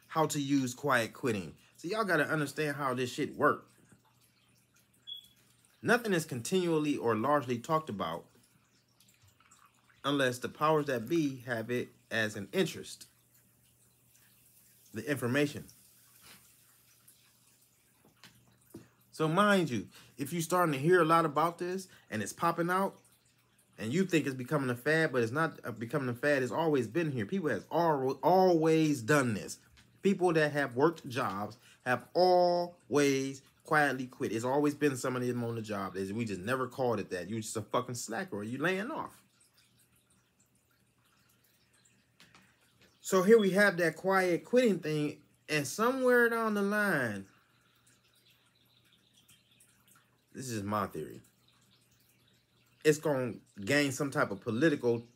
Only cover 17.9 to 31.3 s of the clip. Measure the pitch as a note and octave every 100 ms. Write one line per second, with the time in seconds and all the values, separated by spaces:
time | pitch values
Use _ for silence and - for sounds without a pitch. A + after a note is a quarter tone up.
17.9 | _ _ _ - _ _ _ _ - -
18.9 | _ _ - D#3 E3+ G#3 G3 D#3 A2+ -
19.9 | - - - C#3 E3+ D#3+ F3+ E3+ C3+ D#3
20.9 | F3+ D#3+ E3 D#3+ C#3+ E3 E3+ F3 F#3+ -
21.9 | - - A2 G2 - E3+ E3+ E3+ F#3 G3
22.9 | - _ _ _ _ _ _ _ - G#2+
23.9 | D#3+ F#3 D#3+ C#3 B2+ B2 D#3 B2+ A#2+ D3+
24.9 | D#3+ D#3 B2 A2+ C#3+ D#3+ - - A#2 A#2+
25.9 | D3+ B2+ A#2 D3 C#3 B2+ C3 E3 C#3+ G#2+
26.9 | D3+ D#3+ B2+ G2+ F#3+ D3+ G2 - D#3 E3+
27.9 | C#3+ C3 C3+ D3+ F#3 F#3 E3 D#3+ D#3+ D#3
28.9 | C3 A2 D3+ B2 G2 - - _ - _
29.9 | _ G3 F#3+ F3+ D#3+ D3+ D3 C3+ A#2+ D#3+
30.9 | - C3+ B2 A#2+